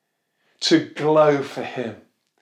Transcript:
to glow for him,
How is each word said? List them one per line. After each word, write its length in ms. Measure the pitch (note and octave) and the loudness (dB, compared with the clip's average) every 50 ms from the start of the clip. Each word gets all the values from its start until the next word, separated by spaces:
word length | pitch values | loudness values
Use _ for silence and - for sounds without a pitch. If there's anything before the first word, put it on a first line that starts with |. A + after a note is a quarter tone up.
| _ _ _ _ _ _ _ _ _ _ _ - | _ _ _ _ _ _ _ _ _ _ _ -8
to 280 | - - E3 D#3 - - | 0 2 2 2 2 -2
glow 540 | - - D3 D3+ D#3 D#3 D3+ D3 C#3+ C#3 C3+ | -8 -4 -2 2 4 4 4 4 2 0 -2
for 200 | - - C3 B2 | -6 -10 -12 -12
him, 340 | - - C3 A#2+ A2+ G2+ - - _ _ _ _ _ _ _ | -10 -10 -10 -10 -10 -12 -16 -20 _ _ _ _ _ _ _